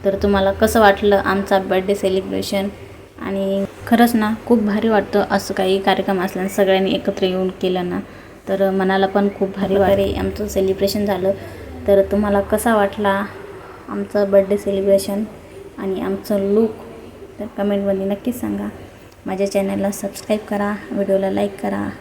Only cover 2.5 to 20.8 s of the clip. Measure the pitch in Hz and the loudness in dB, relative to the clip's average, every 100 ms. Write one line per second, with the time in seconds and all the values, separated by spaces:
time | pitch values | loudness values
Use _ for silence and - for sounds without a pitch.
2.5 | 196 196 - - - - - 190 196 196 | -2 -4 -8 -18 -20 -20 -12 -6 -4 -2
3.5 | 196 196 - - 233 233 233 214 220 - | -2 -4 -8 0 4 6 4 0 -4 0
4.5 | 240 208 208 226 214 202 208 - 196 - | 2 2 0 2 2 2 0 2 0 -2
5.5 | 196 185 190 196 190 190 190 190 190 190 | -2 0 2 2 2 0 0 -2 -4 -4
6.5 | - 190 190 190 285 - 196 190 185 185 | 2 4 4 2 0 -2 0 0 0 -2
7.5 | 185 185 185 180 185 - - - - - | -2 -2 0 -2 -4 -8 -16 -20 -16 -4
8.5 | 190 196 190 190 196 196 208 202 - 190 | 0 2 2 2 4 2 2 0 0 -4
9.5 | 190 196 196 196 196 196 190 190 190 214 | -2 0 4 4 4 2 0 -2 -4 -4
10.5 | 196 190 190 196 214 208 185 190 196 - | 0 0 2 0 0 0 0 0 -2 -8
11.5 | - - - - 196 196 202 208 202 196 | -14 -14 -6 2 4 4 0 2 0 2
12.5 | 214 240 220 196 214 202 196 202 - - | 0 2 2 2 0 0 0 -4 -10 -16
13.5 | - - - - 202 202 208 196 196 190 | -16 -18 -18 -10 -8 -2 0 4 4 4
14.5 | 202 202 196 196 196 202 202 214 - - | 0 0 0 4 2 2 -4 -6 -10 -18
15.5 | - - - 196 185 190 196 - 208 196 | -18 -16 -8 -6 -4 -4 -6 -2 0 2
16.5 | 208 226 - - - - - - - 208 | 2 2 -2 -16 -18 -18 -20 -20 -14 -12
17.5 | - 202 202 196 196 196 202 247 233 104 | -4 0 0 0 0 -2 -2 -4 -4 -4
18.5 | 202 208 - - - - - 185 190 196 | -4 -6 -10 -18 -20 -20 -14 -8 -2 0
19.5 | 196 196 202 196 202 202 - - 214 - | 0 0 -2 -2 -4 -8 -10 -4 -4 -2
20.5 | 208 202 208 | -2 -2 -4